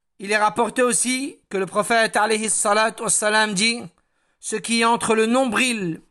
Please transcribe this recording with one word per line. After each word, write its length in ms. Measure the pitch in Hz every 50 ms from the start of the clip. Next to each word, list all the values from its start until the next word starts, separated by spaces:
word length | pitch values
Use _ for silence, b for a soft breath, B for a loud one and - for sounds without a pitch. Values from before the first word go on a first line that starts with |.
| _ _ _ -
Il 120 | - 196
est 60 | 208 214
rapporté 440 | 208 214 214 - 240 208 226 -
aussi 580 | 254 247 233 - - 233 254 262 269 311 415 - _ _
que 80 | - 240
le 80 | 190
prophète, 500 | 170 - 208 202 - 240 226 220 214 -
alayhi 340 | - 208 220 220 214 220 214
salatu 540 | 190 - - 214 208 214 220 226 214 - 233
wassalam, 500 | 208 - - 220 214 214 214 214 214 208
dit : « 300 | 180 214 226 233 240 226 170 - _ _ _ _ _ _ _ _ _
Ce 160 | - - 220
qui 260 | 214 - - 233 233
est 40 | 226
entre 300 | 226 233 226 - - 226
le 100 | 220 220
nombril 760 | 226 233 262 269 254 208 - 254 254 233 220 196 170 156 - - _